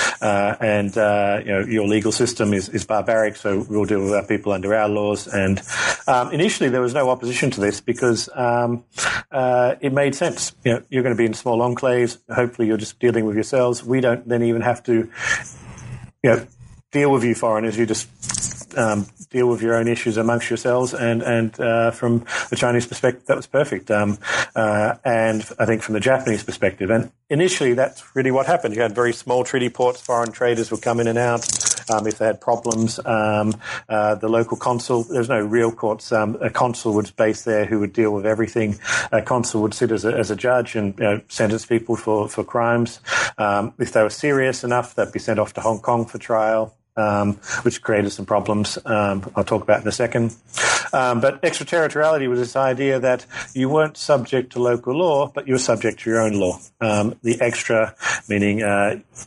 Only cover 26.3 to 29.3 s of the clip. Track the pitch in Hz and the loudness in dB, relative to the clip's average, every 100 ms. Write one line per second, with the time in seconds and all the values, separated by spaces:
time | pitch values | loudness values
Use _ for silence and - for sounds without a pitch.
26.3 | 107 - - 98 - 95 98 - - - | -2 -4 -2 -2 0 0 0 0 -10 -4
27.3 | 147 180 185 135 123 131 - - 135 131 | 0 0 2 2 2 0 -4 -6 -2 0
28.3 | 131 135 170 - 107 117 107 120 117 127 | 2 2 0 0 0 0 2 0 0 0